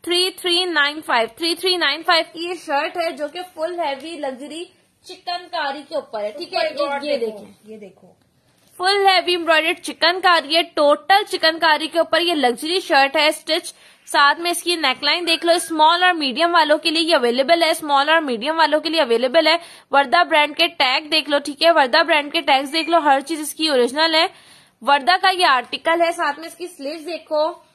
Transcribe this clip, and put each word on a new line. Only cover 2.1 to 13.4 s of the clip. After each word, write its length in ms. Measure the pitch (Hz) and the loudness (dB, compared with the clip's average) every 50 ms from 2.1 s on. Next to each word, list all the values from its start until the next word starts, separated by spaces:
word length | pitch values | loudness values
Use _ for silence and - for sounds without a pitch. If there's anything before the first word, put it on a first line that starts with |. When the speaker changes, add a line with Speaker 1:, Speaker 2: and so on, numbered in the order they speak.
| 349 320 330 | 0 0 0
Speaker 1:
की 240 | 339 - 320 339 349 | -4 -10 -12 -10 -10
ये 60 | 370 | -10
shirt 420 | 320 - 320 302 277 302 349 359 | -10 -6 -4 -2 -2 -2 -4 -6
है, 160 | 359 330 330 | -6 -6 -6
जो 160 | 302 254 294 285 | -6 -8 -10 -10
कि 140 | 294 349 | -10 -12
full 380 | 359 359 _ 320 311 339 359 339 | -14 -14 _ -8 -8 -6 -6 -6
heavy 380 | 330 285 277 262 269 320 339 302 | -6 -6 -6 -8 -10 -14 -10 -8
luxury 540 | 294 269 262 233 285 277 302 330 359 370 _ _ _ _ _ _ _ | -8 -8 -8 -10 -14 -14 -14 -14 -14 -16 _ _ _ _ _ _ _
चिकनकारी 760 | - 370 - _ 359 349 359 359 349 349 330 294 277 269 302 | -20 -20 -14 _ -10 -10 -10 -10 -8 -8 -6 -6 -6 -8 -10
के 140 | 277 _ 330 | -12 _ -8
ऊपर 280 | 285 269 - - 214 208 | -8 -8 -8 -8 -8 -6
है, 80 | 208 | -8
ठीक 200 | - - 349 - 370 | -8 -10 -12 -6 -4
है। 160 | 339 330 311 | -4 -4 -2
Speaker 2:
Oh 60 | - | -2
my 100 | 277 285 | -4 -4
God, 100 | 285 285 | -4 -4
Speaker 1:
एक 80 | 277 285 | -6 -2
ये 120 | 294 285 | -4 -2
Speaker 2:
देखो, 220 | 247 233 220 214 202 | -2 -2 -6 -8 -12
Speaker 1:
देखें, 320 | - - - _ _ 208 | -18 -20 -20 _ _ -20
Speaker 2:
ये 80 | 220 214 | -20 -20
देखो, 380 | 202 185 180 _ - 175 _ _ _ _ _ _ _ _ _ _ _ _ _ - | -20 -20 _ _ -20 -20 _ _ _ _ _ _ _ _ _ _ _ _ _ -4
Speaker 1:
Full 280 | 359 381 403 403 392 | -2 0 0 4 4
heavy 280 | 392 381 359 294 349 359 | 4 4 2 2 0 -2
embroidered 440 | 349 330 330 320 311 311 330 359 - | -2 0 0 0 2 2 0 -4 -4
चिकनकारी 760 | - - 294 _ 302 330 359 370 349 359 349 320 277 277 320 | -8 -12 -6 _ -2 0 0 2 2 2 2 2 0 0 0
है, 80 | 330 | 0
total 600 | 339 339 _ 330 294 285 294 294 294 - 381 403 | -2 0 _ 2 4 4 2 2 2 2 2 2
चिकनकारी 680 | 415 403 370 - - 320 320 330 339 320 302 285 311 285 | 2 -2 -6 0 0 -2 0 2 2 2 2 2 -2 -2
के 100 | - 330 | 0 0
ऊपर 240 | 320 320 330 320 | 0 2 0 0
ये 120 | 349 339 339 | 0 0 0
luxury 460 | 302 262 247 240 - 294 311 349 381 | 2 0 0 0 -2 -4 -4 -4 -4
shirt 360 | - - 320 269 269 277 277 | -2 2 2 2 2 2 2
है 160 | 320 294 311 | 2 2 2
stitch। 420 | 311 - | 0 -2